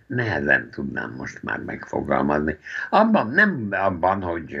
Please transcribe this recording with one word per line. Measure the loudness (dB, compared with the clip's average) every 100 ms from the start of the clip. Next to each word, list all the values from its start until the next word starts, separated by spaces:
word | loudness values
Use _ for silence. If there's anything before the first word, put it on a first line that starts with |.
| -6
nehezen | -2 0 0 2 2 0
tudnám | -8 -6 -6 -8 -8
most | -12 -10
már | -8 -6
megfogalmazni. | -8 -10 -6 -4 0 2 2 2 0 -4 -8 -10 0
Abban, | 4 6 4 4
nem | 2 2 2 -2
abban, | 0 0 2 2 2
hogy, | 0 -4 -6 -6